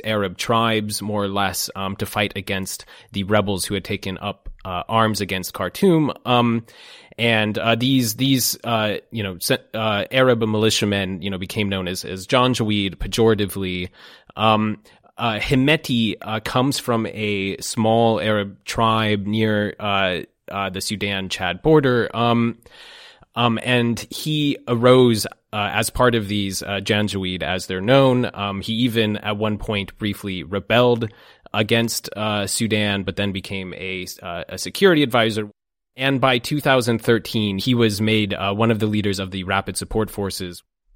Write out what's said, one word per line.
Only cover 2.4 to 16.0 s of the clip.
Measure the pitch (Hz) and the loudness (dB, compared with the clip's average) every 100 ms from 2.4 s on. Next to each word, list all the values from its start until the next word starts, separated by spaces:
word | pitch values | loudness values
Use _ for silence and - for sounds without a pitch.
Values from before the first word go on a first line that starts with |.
| 90 98 95 - - - - | -4 -4 -4 -10 -14 -20 -10
the | 104 95 | -6 2
rebels | 107 101 95 - | 2 2 -2 -2
who | |
had | 98 | -4
taken | - 101 98 92 | -4 -6 -6 -6
up, | 101 - - - | -8 -10 -14 -14
uh, | 95 90 - | -8 -8 0
arms | 113 110 104 | 2 4 2
against | 98 95 90 | -2 -4 -6
Khartoum. | - 92 - 202 160 147 - - | -6 -6 2 4 4 2 -2 2
Um, | 123 120 117 113 - - - - - | 2 4 0 -4 -16 -20 -20 -18 -2
and, | 117 110 107 107 | 2 4 2 0
uh, | 113 113 | 0 2
these, | 123 135 117 113 | 2 2 2 0
these, | 135 131 - - | 2 2 2 -4
uh, | 113 113 107 98 - | -2 0 0 -4 -6
you | 113 | -6
know, | 101 87 | -6 -4
se-, | - 127 - | -2 -2 -4
uh, | 110 110 101 98 | -4 -2 -2 0
Arab | 131 131 117 | 2 4 2
militiamen, | 110 107 110 - 104 101 95 95 | 0 2 2 2 0 0 -2 -4
you | 95 | -6
know, | 95 | -6
became | 95 - 104 | -6 -4 -2
known | 98 90 | -2 -4
as, | 92 - | -6 -8
as | 92 92 | -10 0
Janjaweed, | 131 127 120 110 104 98 - | 2 2 2 0 0 0 -4
pejoratively. | 101 95 113 104 101 98 95 90 90 - - - - - | -4 2 4 4 0 -4 -4 -4 -8 -12 -20 -20 -18 0
Um, | 110 107 107 104 - _ _ - | 2 4 2 -4 -12 _ _ -6
uh, | 117 107 | -4 -2
Hemeti, | - 135 135 156 - 120 | 0 2 4 2 2 0